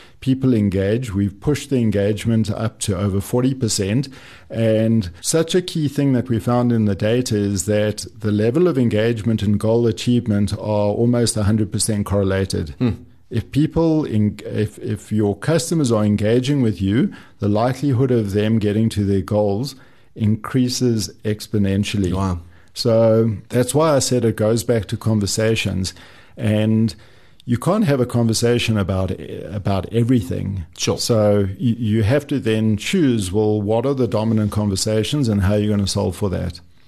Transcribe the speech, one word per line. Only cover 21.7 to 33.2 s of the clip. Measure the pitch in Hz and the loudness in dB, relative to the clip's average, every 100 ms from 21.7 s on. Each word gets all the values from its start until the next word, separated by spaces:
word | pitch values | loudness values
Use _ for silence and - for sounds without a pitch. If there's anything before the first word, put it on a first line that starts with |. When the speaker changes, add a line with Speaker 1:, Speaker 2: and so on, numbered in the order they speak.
| 98 101 101 90 | 0 0 -2 -2
Speaker 2:
Wow. | 95 95 87 - - - | 0 -2 -4 -8 -20 -14
Speaker 1:
So | - 117 113 113 110 113 101 - | -4 2 4 4 4 2 -2 -4
that's | 123 127 | -2 0
why | 143 160 139 | 2 2 2
I | |
said | - 123 | 2 0
it | 110 107 | 0 0
goes | 107 117 | 0 0
back | - 113 92 | 0 -2 -2
to | 107 | -4
conversations. | 110 110 98 - 110 110 98 92 92 - - - - - | 0 0 0 0 0 0 -2 -4 -6 -8 -20 -20 -20 -4
And | 117 107 110 110 110 - - - - - | 0 2 2 2 0 -4 -18 -20 -20 -14
you | - 120 | -4 -2
can't | 165 214 | 0 0
have | 175 135 | 2 2
a | 120 | 0
conversation | 120 117 107 120 120 - 107 | 0 0 2 2 2 0 0
about, | 98 95 95 - - 98 - 98 | 0 -2 -2 -6 -10 -12 -10 -6
about | 98 98 - | -2 -2 -2
everything. | 113 120 127 - 98 98 98 - - | 0 2 2 0 -4 -4 -6 -10 -6
Speaker 2:
Sure. | - - | -4 -2
Speaker 1:
So | - 110 104 104 95 95 | 0 2 4 2 0 -2
you, | 120 113 | -2 0
you | 110 113 | 0 2
have | 104 143 147 | 2 2 0
to | 135 | -2
then | 110 110 110 101 | 0 0 0 0
choose, | - 190 139 113 | 0 2 2 2